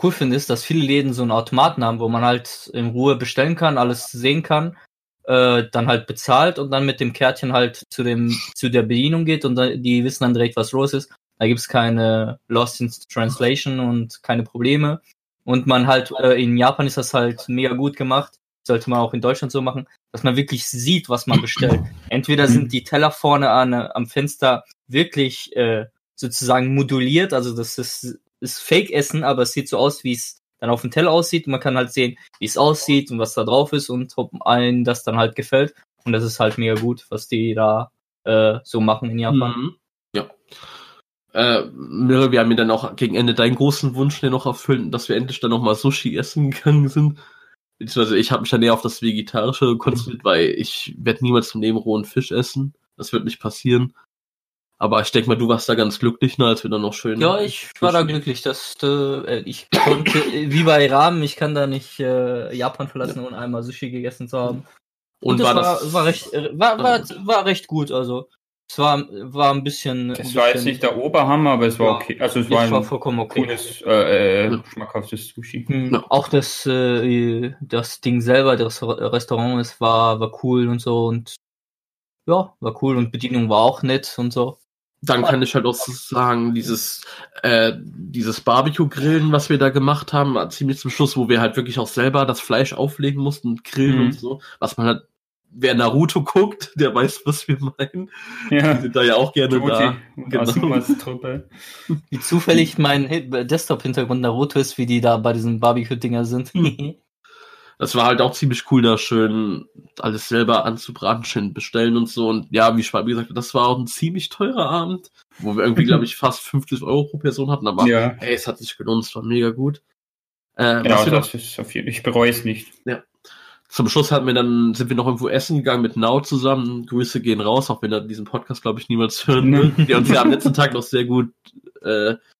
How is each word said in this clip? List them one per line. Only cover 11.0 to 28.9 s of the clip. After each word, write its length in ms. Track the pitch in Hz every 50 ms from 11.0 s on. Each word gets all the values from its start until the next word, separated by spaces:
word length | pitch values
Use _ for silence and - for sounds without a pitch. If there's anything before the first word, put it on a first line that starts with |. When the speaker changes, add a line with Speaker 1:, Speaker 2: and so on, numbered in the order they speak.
| 139 - - _ _ _ _ _
Speaker 1:
Da 80 | 113 113
gibt's 200 | 120 117 - -
keine 720 | - 127 117 117 113 117 113 113 113 110 110 113 123 - _ _
Lost 320 | 117 117 120 117 - -
in 120 | 123 117 117 - - _ -
Translation 680 | 123 113 113 - - 123 120 135 135 - 139 131 131
und 420 | 127 120 120 117 113 113 - - _
keine 220 | - 120 117 117
Probleme. 560 | 113 _ 120 120 127 143 147 151 147 156 165 - _ _ _ _ _ _ _ _
Und 220 | 123 127 127 127
man 220 | 135 131 123 123 135
halt, 240 | 131 131 127 - - -
äh, 200 | 131 127 127 123
in 160 | 127 120 120
Japan 300 | 120 123 131 139 - 147
ist 100 | 135 -
das 160 | 143 127 - -
halt 300 | 131 120 120 120 117 - -
mega 260 | 120 123 131 127 123
gut 220 | 123 139 143 139
gemacht, 380 | - 139 131 131 139 147 - _ _ _ _ _ _ _
sollte 240 | - 123 113 117 -
man 120 | 123 120
auch 120 | 120 113 -
in 60 | 123
Deutschland 300 | 117 123 139 - - 127
so 100 | - 139
machen, 280 | 127 127 127 131 131 - _ _ _ _ -
dass 100 | 113 -
man 140 | 131 123
wirklich 320 | 135 143 143 139 120 - -
sieht, 400 | - 123 120 143 180 175 - -
was 180 | 123 120 -
man 140 | - 123 -
bestellt. 400 | - 117 - - 135 120 113 85 85 - -
Speaker 2:
<clears throat> 140 | - - -
Speaker 1:
Entweder 380 | - 135 139 - 147 147 143
sind 180 | 131 117 123 139
Speaker 3:
Mhm. 40 | 120
Speaker 1:
die 160 | 120 123 120
Teller 260 | - - 143 156 151
vorne 400 | - - - 147 143 139 139 127
an, 240 | 107 127 131 127 123
am 320 | 120 113 - - 120 120
Fenster 560 | 117 - 143 139 147 - - - 131 123 117 - _ _ _ _
wirklich, 720 | _ 123 139 170 170 - 143 139 131 135 - - - -
äh, 300 | - 120 113 113 107 110 110 _ _ _ _ _
sozusagen 580 | - - 123 117 - 135 123 123 127 127 131 135
moduliert, 560 | 139 139 120 135 131 127 131 143 165 - 147 143
also 240 | 131 123 123 117
das 220 | 117 117 117 - -
ist, 420 | 123 - - - - 123 117 - _ _ _ _
ist 220 | - 123 - -
Fake-Essen, 640 | - - 160 180 208 -